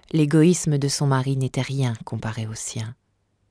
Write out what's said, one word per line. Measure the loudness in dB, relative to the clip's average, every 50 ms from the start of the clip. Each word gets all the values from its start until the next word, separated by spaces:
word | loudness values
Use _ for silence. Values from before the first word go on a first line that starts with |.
| _ -2
l'égoïsme | 0 2 2 4 6 6 6 6 4 2 0 0 0
de | 0 0 -2
son | -2 0 0
mari | 2 2 2 0 0 0
n'était | -2 -2 -2 -2 -4
rien | -4 -2 -2 -2 0 -2 -2 -4 -8
comparé | -8 -8 -6 -6 -6 -6 -6 -8
au | -8 -8
sien. | -10 -10 -10 -8 -8 -8 -10 -10 _ _ _ _ _ _ _ _ _ _ _